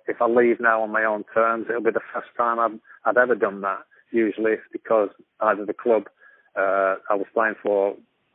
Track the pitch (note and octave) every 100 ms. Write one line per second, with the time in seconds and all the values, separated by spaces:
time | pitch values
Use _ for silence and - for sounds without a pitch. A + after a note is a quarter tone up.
0 | - A2 A#2+ A#2+ A#2+ A2 A#2 A2+ G#2+ A2
1 | A2 G#2 - A2+ A2+ A2+ G#2 A#2 A2 A2
2 | - A#2+ - - A#2+ A#2 A2+ A2+ - -
3 | A2+ G#2+ B2 G#2 G#2 G2 G2 F#2+ - _
4 | _ A#2 G#2+ G#2+ A2 A2 - - - A2+
5 | G2+ - _ _ G#2+ G2+ G2+ - A#2+ A2
6 | G2+ - - _ _ G2+ F#2+ G2 F#2+ F#2+
7 | - G#2 F#2+ A2+ A2 G2+ G#2 G2+ G2+ -
8 | _ _ _